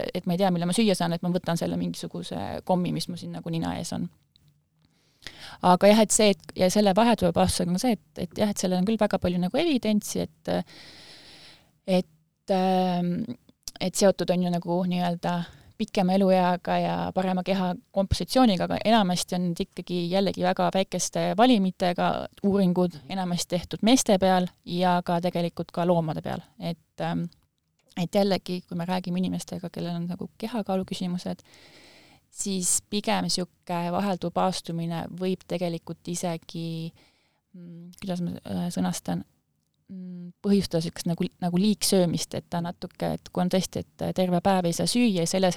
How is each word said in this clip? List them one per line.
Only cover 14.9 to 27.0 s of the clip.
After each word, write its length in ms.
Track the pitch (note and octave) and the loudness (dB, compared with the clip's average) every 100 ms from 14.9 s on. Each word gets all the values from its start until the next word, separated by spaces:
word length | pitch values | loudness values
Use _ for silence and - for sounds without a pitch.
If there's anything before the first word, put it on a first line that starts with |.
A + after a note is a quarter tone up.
| F3+ F3 F3 E3+ F3 F3 - - | 0 -2 -2 -2 -4 -6 -12 -20
pikema 420 | - A3 - F3+ | -8 -4 0 2
elueaga 640 | F#3+ G3 F#3 F3+ F3+ - F3 | 4 6 6 4 0 -2 0
ja 180 | F3 F3 E3+ | 0 -2 -2
parema 320 | F#3 F#3 F#3 | -2 -2 -2
keha 280 | F3+ F#3+ F3+ F3+ - | -2 -2 -2 -4 -4
kompositsiooniga, 760 | - G3 - F3+ C4 B3+ F3+ F3 | -2 0 -2 0 4 6 4 0
aga 80 | E3+ | 0
enamasti 500 | - A3+ F#3+ F3+ - | 2 4 4 0 -2
on 120 | F3+ F3+ | -2 -2
need 140 | E3+ | -2
ikkagi 380 | G3 - F3 F3 F3 | -6 -8 -6 -4 -2
jällegi 380 | F#3+ G3 F3 | 0 0 0
väga 240 | F3+ F#3 F3+ | 0 2 0
väikeste 540 | F#3+ G3 F#3 - E3+ E3+ F3 | 0 -2 -4 -4 -2 0 4
valimitega 760 | B3 A#3 F#3+ - F3+ F3 F3 - - - | 6 6 2 0 -2 0 0 -2 -6 -4
uuringud, 540 | G3+ G3 F#3 F3+ F3+ D3+ - | 0 4 4 4 0 -2 -10
enamasti 500 | F#3+ F3+ F3 - F3 | -6 -4 -4 -2 -4
tehtud 260 | - - | -6 -2
meeste 360 | G#3 B3+ - G3 | 4 4 6 4
peal 280 | F#3+ F#3 F3+ - | 4 4 2 -6
ja 360 | - F3 F3+ F3 | -8 0 2 2
ka 160 | F3 E3+ | 0 -2
tegelikult 520 | F3 F3 E3+ - E3+ | -2 -2 -4 -6 -8
ka 140 | - F3 | -2 2
loomade 340 | E3+ D#3+ D#3 | 2 0 -4
peal. 220 | F3 - - - | -6 -8 -10 -10
Et, 280 | E3+ E3+ _ | -8 -8 _
ähm, 260 | - | -8